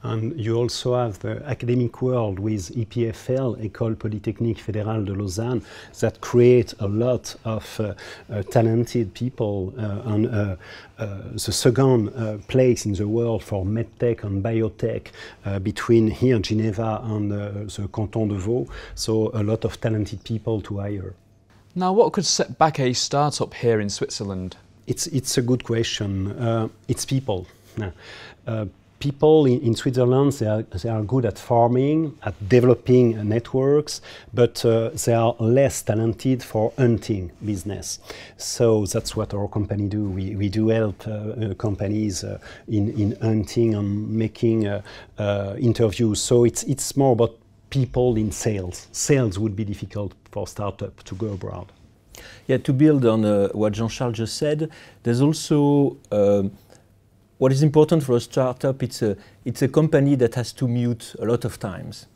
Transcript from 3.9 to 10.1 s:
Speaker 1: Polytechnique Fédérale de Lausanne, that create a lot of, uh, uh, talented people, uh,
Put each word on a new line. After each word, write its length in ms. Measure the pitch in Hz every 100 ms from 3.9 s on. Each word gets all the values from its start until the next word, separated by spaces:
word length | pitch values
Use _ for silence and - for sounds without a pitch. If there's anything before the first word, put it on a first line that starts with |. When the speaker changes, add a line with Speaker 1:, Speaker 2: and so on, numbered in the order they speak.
| 113
Speaker 1:
Polytechnique 680 | 117 107 113 104 117 107
Fédérale 400 | - 107 104 110
de 100 | 98
Lausanne, 480 | 98 101 90 117 123 - - - -
that 220 | 113 -
create 520 | - 123 120 123 107 -
a 80 | 101
lot 480 | 104 120 123 - -
of, 380 | 113 110 - -
uh, 120 | 104 98 - - -
uh, 100 | 107
talented 680 | 98 123 113 113 117 123 104
people, 600 | - 123 - 110 101 95 -
uh, 360 | 104 101 107